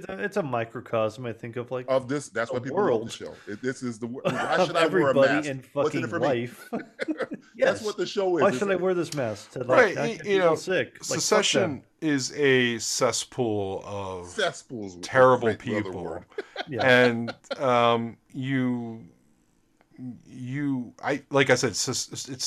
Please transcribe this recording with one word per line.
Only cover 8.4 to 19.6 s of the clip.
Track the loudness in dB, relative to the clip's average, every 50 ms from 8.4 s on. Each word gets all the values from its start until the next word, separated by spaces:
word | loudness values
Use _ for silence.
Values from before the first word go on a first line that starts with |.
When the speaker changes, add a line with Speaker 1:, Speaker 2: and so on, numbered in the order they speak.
Speaker 1:
Why | 4 4
Speaker 2:
It's | 4 2
Speaker 1:
should | 0 0
I | 0
wear | 0 0 0 0
this | 0 -2 -2 -4
mask? | -4 -4 -4 -4 -6 -10 -12
To, | -10 -8
like, | -2 4
Speaker 3:
Right, | 6 6 6 6 4
Speaker 1:
not | 0
Speaker 3:
y-, | -2 -4 -4
Speaker 1:
get | -6 -2
Speaker 3:
you | 0 2
Speaker 1:
people | 4 4 4
Speaker 3:
know, | 2 2
Speaker 1:
sick? | 0 -2 -2 -2 -2 -4
Like, | -8 -12
fuck | -8
Speaker 3:
Succession | -6 -4 -4 0 2 2 2 4 2 2 2 0 0
Speaker 1:
them. | -2 -6 -12 _ _ _
Speaker 3:
is | -2 -2 0 0 -2 -4 -2
a | 2 4 4 6 6 4 2 0 -2
cesspool | -4 -4 -2 0 2 2 2 0 -4 -6 -4 -2 -2 0 0 -2 -2 -4 -6 -6 -8
of | -8 -8 -8 -8 -8 -8 -10 -12 -10
Speaker 2:
Cesspools | -6 -4 -2 -2 -4 -6 -12 -14 -12 -12 -10 -12 -12
would | -12 -10
be | 0
a |
Speaker 3:
terrible | 6 8 8 8 8 6 4 0 -2
Speaker 2:
great | -2 -4 -4
other | -4 -4 -4
Speaker 3:
people. | -4 -6 -8 -8
Speaker 2:
word. | -8 -10 -12 -14 -14
<laughs> | -14 -16 -16 -12 -12 -12 -10 -8
Speaker 1:
Yeah. | -4 0 4
Speaker 3:
And, | 6 6 6 6 6 4 0 -4 -6 -8 -12 _ -12 -8 -2
um, | 0 2 4 4 6 4 4 2 0 -4 -10 -14 _ _ -10
you, | -8 -4 -2 0 0 0 0 -2 -4 -6 -8 -12 -14 -16 -20 -20 _ _ _ _ _ _ _ _ _